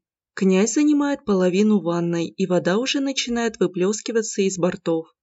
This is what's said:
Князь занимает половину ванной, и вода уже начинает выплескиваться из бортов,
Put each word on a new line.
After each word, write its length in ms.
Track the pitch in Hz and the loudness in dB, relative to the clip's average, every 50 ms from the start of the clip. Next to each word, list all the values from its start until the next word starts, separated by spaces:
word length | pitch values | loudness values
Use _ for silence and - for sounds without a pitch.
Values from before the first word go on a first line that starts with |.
| _ _ _ _ _ _ _ | _ _ _ _ _ _ _
Князь 400 | - 196 190 185 185 208 233 - | 0 2 4 4 4 2 2 2
занимает 500 | 302 294 302 294 285 285 285 285 277 - | 2 2 2 2 2 0 0 -2 -4 -2
половину 560 | - 202 185 185 180 175 190 214 214 214 196 | -2 0 2 2 2 2 2 4 4 4 2
ванной, 480 | 160 165 170 175 170 170 170 170 165 - | 2 0 -2 0 0 -2 -2 -2 -4 -4
и 180 | - - 190 | -4 -4 -2
вода 320 | 180 180 175 - 175 180 220 | 0 0 0 0 0 0 0
уже 220 | 254 269 - 285 | 0 -2 -2 -2
начинает 580 | 277 277 269 269 - 240 233 233 233 233 226 - | -2 -2 -4 -4 -4 -4 -2 -2 -2 -2 -2 -2
выплескиваться 840 | 190 180 185 175 180 196 214 - - - 220 226 214 214 - - 196 | -2 -2 0 0 -2 0 -2 -2 -4 -4 -2 -2 -2 -2 -2 -2 -2
из 160 | 190 185 175 | -2 0 -2
бортов, 500 | 160 180 - - - 170 165 160 160 - _ _ | -2 -2 -2 -4 -4 -2 -2 -2 -4 -8 _ _